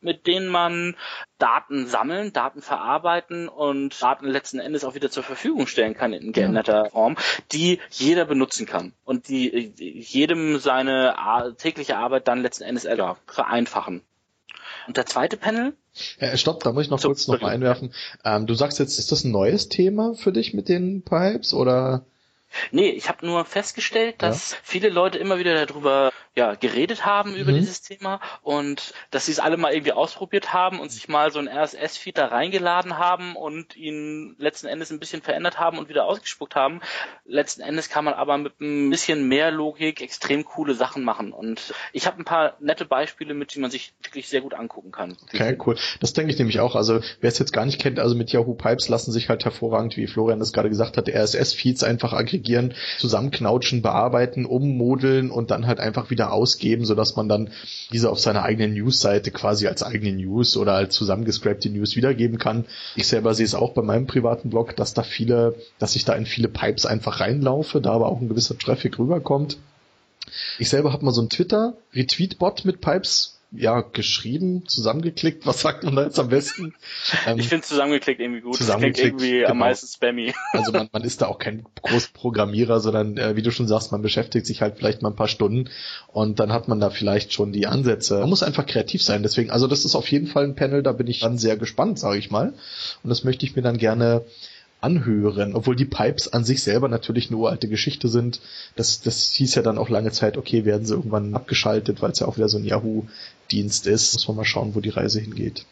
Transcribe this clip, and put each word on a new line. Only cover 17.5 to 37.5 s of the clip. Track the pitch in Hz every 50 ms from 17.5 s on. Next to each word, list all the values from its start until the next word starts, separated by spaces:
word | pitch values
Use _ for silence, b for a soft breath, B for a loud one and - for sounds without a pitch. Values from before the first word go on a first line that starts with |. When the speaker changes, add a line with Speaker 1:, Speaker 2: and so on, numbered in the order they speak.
| 101
Speaker 1:
Entschuldigung. | 123 127 127
Speaker 2:
einwerfen. | 123 - - 123 B B B B B B _
Ähm, | 110 107 107 107
du | 107 117
sagst | 110 139 147 147 -
jetzt, | 147 139 - -
ist | 123 -
das | 151 - -
ein | 131
neues | 110 101 95 104 156 202 - -
Thema | - - 180 185 208 208 220 233 233
für | - - 208
dich | 190 220 226 - -
mit | 202 196 -
den | 180 175 180 180 196 196
Pipes, | 180 - - 165 180 190 214 233 - - -
oder? | 139 131 127 127 127 131 131 131 131 - _ _ _ _ _ _ _ _ B B B B B
Speaker 1:
Nee, | - 151 - 196
ich | - - - -
hab | 175 - -
nur | 170 170 170 165
festgestellt, | - - 196 208 - - - 220 - - 226 226 233 226 _
Speaker 2:
Ja. | - 170
Speaker 1:
dass | 113 147 - - - - -
viele | - - 185 185 214
Leute | 180 175 180 190 180 -
immer | 170 196 190 180
wieder | 180 175 165 156 151
darüber, | 143 143 147 143 147 135 139 135 131 B B B B _ -
ja, | 123 113 104
geredet | 104 - 123 110 117 143 180 233 214 -
haben, | 202 202 202 208 208 196
über | 190 139 139
Speaker 2:
Mhm. | 139 147
Speaker 1:
dieses | 180 196 185 -
Thema | - - 196 196 196 190 196 196 B B B B _
und | - 143 147 143 143 143 139 - - B B B B
dass | - 139 -
sie | -
es | 156 151
alle | - 156 160 165
mal | 170 151 139
irgendwie | 156 147 143 -
ausprobiert | 110 147 165 - - 196 185 - 202 - - -
haben | 185 180 185 185 180
und | 151 147
sich | 120 113 - -
mal | 156 147 147 156
so | 147 151
ein | 143 135
R-S-S-Feed | 123 139 156 151 - - 147 - - - - - - -
da | 143 123
reingeladen | 117 120 143 175 196 190 180 175 175 175 180 180 170 151
haben | 175 180 180 175 180 180 175 -
und | 151 156 151 160 165 _ - -
ihn | 160 151 151 151 151 151 151 151 156 - - _
letzten | 139 151 - - - -
Endes | 120 156 165 151
ein | 156 151
bisschen | 147 - - 160
verändert | - - 147 147 165 175 - -
haben | 170 170 165 156
und | 147 151
wieder | 151 147 113
ausgespuckt | 92 190 226 - - - _ 147 - -
haben. | 147 135 139 160 175 B B B B B B B B B
Letzten | _ - 143 147 -